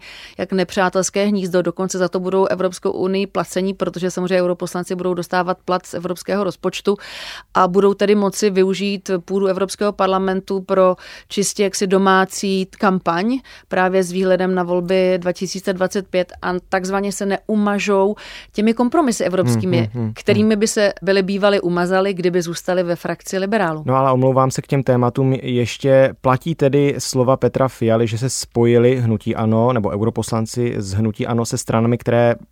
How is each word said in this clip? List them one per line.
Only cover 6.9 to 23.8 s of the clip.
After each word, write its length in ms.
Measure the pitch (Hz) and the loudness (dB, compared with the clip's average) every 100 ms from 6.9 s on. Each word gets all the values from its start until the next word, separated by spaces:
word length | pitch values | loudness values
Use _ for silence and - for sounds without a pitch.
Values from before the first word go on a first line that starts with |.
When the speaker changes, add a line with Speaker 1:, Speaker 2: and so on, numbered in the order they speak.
| 202 - - - - - | -4 -6 -16 -14 -16 -4
Speaker 1:
a 140 | - 185 | 2 2
budou 260 | 185 196 | 4 2
tedy 220 | 202 202 208 | 2 2 2
moci 340 | 196 - 208 | 2 0 0
využít 600 | 190 190 185 202 196 - 185 - | 2 0 0 -2 -4 -4 -6 -2
půdu 220 | 196 196 | -2 0
Evropského 440 | 185 190 - 208 | 0 -4 -2 -2
parlamentu 680 | 202 190 190 190 190 190 190 | 0 0 0 0 -2 -4 -6
pro 340 | 185 190 185 180 - - - | 0 2 4 2 -6 -20 -8
čistě 360 | - 190 - | -4 -2 -2
jaksi 240 | 196 - 196 | -2 -2 0
domácí 800 | 196 196 190 190 - 202 190 190 - | 2 4 4 2 -2 -2 -2 -4 -2
kampaň 600 | 208 190 - 170 214 254 - - - | 0 0 0 -2 0 -2 -6 -20 -6
právě 360 | 185 185 190 | 0 2 2
s 80 | 180 | 0
výhledem 220 | 180 190 185 185 185 | 0 2 2 2 0
na 80 | |
volby 540 | 175 180 175 190 185 185 | 0 -2 0 2 2 0
dva 140 | 175 | -2
tisíce 420 | 175 185 190 202 | -4 -6 -6 -4
dvacet 340 | 185 185 208 185 | -2 -2 -2 -4
pět 260 | 185 180 - | -2 -4 -4
a 120 | 180 180 - | -4 -4 -2
takzvaně 420 | 190 185 196 202 | -2 -2 -2 -2
se 140 | 190 196 | -4 -4
neumažou 920 | 196 - 214 208 202 196 196 196 214 - - - | -4 -2 0 0 0 0 2 2 -2 -10 -20 -10
těmi 220 | - 214 | -2 0
kompromisy 500 | 226 247 320 285 - | 2 2 2 2 0
evropskými, 540 | - 185 123 117 110 120 | -2 0 2 2 2 0
Speaker 2:
Hmm, 80 | 113 | 0
hmm, 80 | |
hmm, 100 | 120 | -2
hmm. 100 | 110 | -6
Speaker 1:
kterými 420 | 110 - 202 214 214 | -4 0 2 2 2
by 120 | 220 | 0
se 260 | - 202 - | 0 0 0
byly 220 | 175 196 | 0 2
bývaly 380 | 190 196 202 202 | 2 2 2 2
umazaly, 520 | 175 175 175 190 190 | 0 0 0 0 0
kdyby 280 | 180 180 175 | 0 -2 0
zůstaly 420 | 170 165 - 180 | -2 -6 -2 -2
ve 120 | 175 170 | 0 -4
frakci 420 | 165 143 - 190 | -6 -8 -6 -4
liberálů. 460 | 196 214 175 156 | -2 0 -2 -2